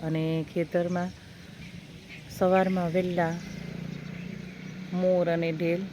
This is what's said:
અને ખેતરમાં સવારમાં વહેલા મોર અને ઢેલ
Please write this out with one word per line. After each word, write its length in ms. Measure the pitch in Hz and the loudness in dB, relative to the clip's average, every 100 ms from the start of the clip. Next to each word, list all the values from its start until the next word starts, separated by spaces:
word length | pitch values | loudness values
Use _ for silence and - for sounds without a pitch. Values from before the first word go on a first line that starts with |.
| 160 | 0
અને 180 | 160 160 160 156 | 0 2 0 0
ખેતરમાં 640 | 175 160 180 175 180 180 - - - - - - - - - - - - | 0 2 2 2 0 -2 -6 -16 -18 -18 -14 -14 -14 -16 -18 -16 -16 -14
સવારમાં 640 | - 185 190 190 185 175 | 2 6 6 6 2 2
વહેલા 400 | 170 180 175 165 170 - - - - - - - - - - - - - - - | 2 2 2 2 0 -6 -10 -10 -8 -8 -10 -10 -10 -10 -10 -12 -12 -12 -12 -6
મોર 340 | 180 185 180 170 | 2 6 6 6
અને 220 | 165 165 | 4 2
ઢેલ 300 | 160 170 175 196 | 2 2 2 -2